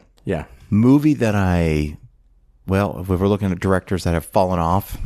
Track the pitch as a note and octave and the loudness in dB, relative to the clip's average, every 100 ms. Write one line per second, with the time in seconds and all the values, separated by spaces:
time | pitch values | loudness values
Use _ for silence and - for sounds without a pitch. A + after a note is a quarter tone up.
0 | _ _ - E2+ - - - G#2 A#2+ C#3+ | _ _ -6 -6 -6 -18 -2 2 4 4
1 | D3 C3 A2+ G#2 F#2+ F2 E2 D#2 D2+ D2+ | 4 0 0 0 2 2 2 0 -2 -8
2 | - _ _ _ _ _ - F#2+ G2+ - | -20 _ _ _ _ _ -4 -2 -2 -6
3 | F#2 F2+ G2 G2+ G2 F2+ F#2+ F#2 - F#2 | -4 0 0 0 -2 -2 0 0 -2 -4
4 | F2+ E2+ - A2 F#2 F2+ E2 F#2 - - | -2 -4 -2 -2 0 0 0 0 -2 -10